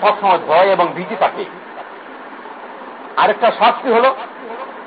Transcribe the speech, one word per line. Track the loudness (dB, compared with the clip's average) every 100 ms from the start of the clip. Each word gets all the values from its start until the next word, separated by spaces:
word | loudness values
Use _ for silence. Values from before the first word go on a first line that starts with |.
সবসময় | 2 4 4 4
ভয় | 4 6 6
এবং | 4 2
ভীতি | -2 -6 -2
থাকে। | -2 -2 -10 -12 -16 -16 -16 -16 -18 -18 -16 -16 -16 -16 -16 -16 -16 -16 -8 0
আরেকটা | 2 4 2
শাস্তি | 4 2 2 2
হলো | 4 4 2 -6 -14 -14 -12 -12 -14